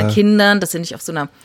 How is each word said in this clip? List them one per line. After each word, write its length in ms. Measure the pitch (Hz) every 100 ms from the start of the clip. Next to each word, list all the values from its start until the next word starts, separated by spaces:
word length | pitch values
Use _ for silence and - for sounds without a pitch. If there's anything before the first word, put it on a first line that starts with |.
meinen 80 | 107
Kindern, 460 | 208 208 208 202 202
dass 120 | 185
sie 80 | 170
nicht 140 | 170
auf 80 | 185
so 100 | -
einer 180 | 160 175 _